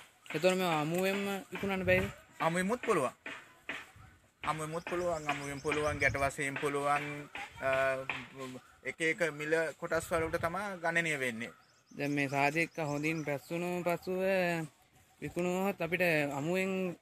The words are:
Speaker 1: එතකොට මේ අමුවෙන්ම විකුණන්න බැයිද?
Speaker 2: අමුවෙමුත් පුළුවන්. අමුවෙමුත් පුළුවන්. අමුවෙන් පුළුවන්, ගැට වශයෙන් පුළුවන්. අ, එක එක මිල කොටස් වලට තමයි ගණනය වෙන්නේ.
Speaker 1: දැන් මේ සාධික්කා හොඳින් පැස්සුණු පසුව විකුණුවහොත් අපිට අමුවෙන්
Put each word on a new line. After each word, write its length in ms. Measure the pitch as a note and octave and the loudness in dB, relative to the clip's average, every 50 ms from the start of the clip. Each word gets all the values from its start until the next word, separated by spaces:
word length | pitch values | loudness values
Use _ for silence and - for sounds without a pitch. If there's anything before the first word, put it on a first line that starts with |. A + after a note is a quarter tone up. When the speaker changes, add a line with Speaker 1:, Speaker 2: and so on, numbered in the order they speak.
| - - _ _ _ | -12 -16 _ _ _
Speaker 1:
එතකොට 320 | - - D#3 D3+ F#3 F#3 F#3 | -4 -4 2 4 4 4 4
මේ 140 | F#3 F3+ | 2 2
අමුවෙන්ම 500 | E3 D3+ D3 D3+ E3 F3+ F#3 F#3+ G3 G3+ G3+ G3+ G3 G3 F#3 - | 2 2 2 2 0 2 2 2 0 0 -2 -2 -4 -4 -6 -8
විකුණන්න 380 | - F3+ - G3 G3 F#3+ F#3 | -8 -4 -2 -2 -2 0 4
බැයිද? 220 | F3+ F#3 F#3 F#3+ G3+ - - - - - - | 6 6 6 4 0 -4 -10 -20 -20 -8 0
Speaker 2:
අමුවෙමුත් 440 | D3 D#3+ E3 F3 F#3 F#3+ A3+ B3 | 0 0 2 2 0 0 0 -2
පුළුවන්. 320 | - - A3 E3+ C3 A#2+ - _ _ - - - - - - - - - - - - - - - - - - - _ _ _ _ - | 0 2 2 4 2 0 -2 _ _ -12 -12 -12 -16 -20 -20 -20 -12 -10 -10 -10 -10 -14 -20 -20 -20 -20 -20 -20 _ _ _ _ -4
අමුවෙමුත් 420 | D3 D3+ D#3 D#3 D3+ D#3 E3+ F3 | -4 -2 -2 -4 -4 -6 -6 -6
පුළුවන්. 380 | - F3 F3 F3+ F3 E3+ D#3 D3+ | -4 -4 -2 0 0 -2 -2 -2
අමුවෙන් 360 | D3 C#3+ C#3+ C#3+ C#3 C#3+ C#3 | -4 -4 -4 -4 -6 -6 -4
පුළුවන්, 380 | C3+ D3+ D3 D3+ D3+ D3+ D3 D3 | -2 -2 0 2 2 0 0 2
ගැට 180 | C#3+ C#3 A#2+ C#3 | 2 2 2 4
වශයෙන් 400 | C#3 C#3 C3+ - D3+ C#3 C3 C3+ | 0 0 0 0 -2 -2 -2 0
පුළුවන්. 480 | - D3 C#3+ C#3+ C#3+ C#3+ C#3+ C#3+ D3 D3 D3 D3 D3 C#3+ - - - - - - | -2 0 0 2 2 2 2 2 0 -4 -8 -8 -10 -12 -10 -12 -12 -12 -10 -4
අ, 120 | C3 C3+ C3+ C3 C3+ C3+ C3+ C3 C3+ C3 C3 C3 B2+ A#2+ - C3+ C3+ C3 B2+ B2 - - - - | -2 0 2 2 2 2 0 -2 -4 -6 -8 -8 -8 -12 -12 -10 -10 -10 -10 -12 -16 -18 -20 -12
එක 200 | - B2+ C3 - | -10 -10 -4 0
එක 180 | E3 D#3+ D#3+ D3+ F3 D#3+ | 0 0 2 2 0 -2
මිල 240 | D3 D3 D3+ D3+ D#3+ E3 E3 D#3+ - | 0 -4 -2 0 2 2 2 0 -4
කොටස් 340 | - - E3+ - D#3+ - - | -6 -6 -2 -2 -2 -2 0
වලට 320 | F3+ E3 D#3+ E3 D#3+ E3+ | 0 0 0 0 -2 -2
තමයි 260 | - E3 E3+ F#3 G#3 G#3 G3 F3 | -2 -2 -2 -2 -6 -6 -6 -2
ගණනය 340 | E3 E3 E3 E3+ E3+ D#3+ D#3 C#3+ | -2 0 2 2 2 2 0 0
වෙන්නේ. 340 | C3 B2+ A#2 A2 A#2 G2+ - - - _ _ _ _ _ | 0 -2 -2 -4 -6 -8 -10 -14 -20 _ _ _ _ _
Speaker 1:
දැන් 200 | - - C#3+ C#3+ | -6 -4 -2 0
මේ 180 | C#3+ C#3+ C#3+ C3+ | 2 2 2 2
සාධික්කා 560 | C3+ C#3+ C#3 C#3+ D3 E3 E3 D#3 - - D#3+ | 2 4 4 4 4 2 0 0 0 -4 -2
හොඳින් 400 | D3 D3 D3 D3 D#3 E3 E3 D3+ | -2 0 0 0 0 -2 -2 -2
පැස්සුණු 440 | C#3+ D3 C3+ - - E3+ E3+ F3 F3 F3+ F3+ | -2 -4 -4 -4 -6 -4 -4 -2 -2 -2 -2
පසුව 400 | E3+ F3 E3+ E3 - - F#3 F#3 F#3+ F#3+ F#3+ F#3+ F3+ F3 F3 E3 D#3+ D#3 _ _ _ _ _ - - _ _ _ | 0 0 0 0 -2 -4 -2 0 2 2 2 2 2 2 2 0 -2 -6 _ _ _ _ _ -20 -20 _ _ _
විකුණුවහොත් 600 | - D3 - - F3 F3+ F3+ F#3 F#3+ G3 G3 F#3 | -10 -6 -2 0 0 2 2 2 2 0 0 -2
අපිට 220 | E3+ D#3+ E3+ F3 F3+ F3 E3 D3+ D3 C#3+ | -2 -2 2 2 4 4 4 4 2 2
අමුවෙන් 420 | C#3+ C#3+ C#3+ D#3+ F3+ F#3 F#3+ F#3+ F#3+ F#3 F#3 F3+ E3+ - | 0 -2 0 0 2 2 2 0 0 0 -2 -2 -4 -6